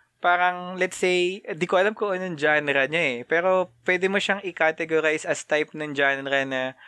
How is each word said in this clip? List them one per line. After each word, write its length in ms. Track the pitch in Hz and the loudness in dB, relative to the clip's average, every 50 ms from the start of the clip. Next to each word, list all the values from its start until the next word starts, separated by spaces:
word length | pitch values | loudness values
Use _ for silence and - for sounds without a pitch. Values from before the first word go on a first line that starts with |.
| _ _ _ _ | _ _ _ _
parang, 580 | - 175 180 175 180 180 180 180 180 180 185 | 0 2 2 4 2 2 0 -2 -6 -8 -4
let's 200 | 180 180 180 - | -2 -2 -2 -2
say, 460 | - - 185 180 180 175 180 190 208 - - | -2 0 2 2 2 2 0 -2 -6 -8 -10
di 160 | 202 156 175 | -6 -4 -2
ko 100 | 175 - | 0 2
alam 160 | 180 190 208 | 2 2 2
kung 200 | 220 - 220 208 | 0 -2 -4 -4
anong 240 | 190 185 185 185 175 | -2 -4 -4 -6 -4
genre 260 | 147 143 151 151 151 147 143 139 139 135 | -2 2 2 2 2 2 2 2 2 0
niya 180 | 135 151 170 170 | 0 0 0 0
eh. 160 | 143 123 120 123 | 0 -2 -4 -4
Pero 500 | - 156 165 170 190 185 185 180 175 - _ _ | -2 0 2 2 4 2 2 2 -2 -6 _ _
pwede 220 | - 180 180 180 | 0 0 2 0
mo 120 | 190 196 202 | 0 0 0
siyang 240 | 190 - 196 196 | 0 0 -2 -2
i-categorize 840 | 202 185 170 - 165 160 160 - 170 160 160 160 156 156 156 156 - | -4 -8 -2 0 0 0 2 0 -2 0 0 2 2 2 0 0 -2
as 180 | 180 151 - - | -4 -4 -4 -2
type 300 | - 151 151 151 - - | -2 -2 0 0 -2 -6
ng 180 | 156 151 151 | -8 -8 -6
genre 320 | 143 139 143 139 139 135 139 139 139 139 139 | -2 0 2 2 2 0 -2 -2 -2 -2 0
na 340 | 135 135 131 131 131 131 - - | -2 -2 -4 -4 -6 -8 -10 -18